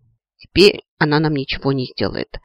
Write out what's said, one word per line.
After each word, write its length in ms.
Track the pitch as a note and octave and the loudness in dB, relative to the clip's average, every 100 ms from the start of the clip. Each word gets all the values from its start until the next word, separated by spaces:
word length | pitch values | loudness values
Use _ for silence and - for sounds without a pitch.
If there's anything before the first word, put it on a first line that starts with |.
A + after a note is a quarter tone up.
| _ _ _ _ | _ _ _ _
Теперь 460 | - - G3+ - - - | -4 4 4 4 -6 -4
она 220 | D#3 D3 | 0 2
нам 140 | D#3 | 0
ничего 380 | D3 C3+ - C#3 | -2 -4 -4 -2
не 140 | C3+ B2 | -2 -4
сделает, 540 | - G2+ - - - | -6 -6 -6 -10 -12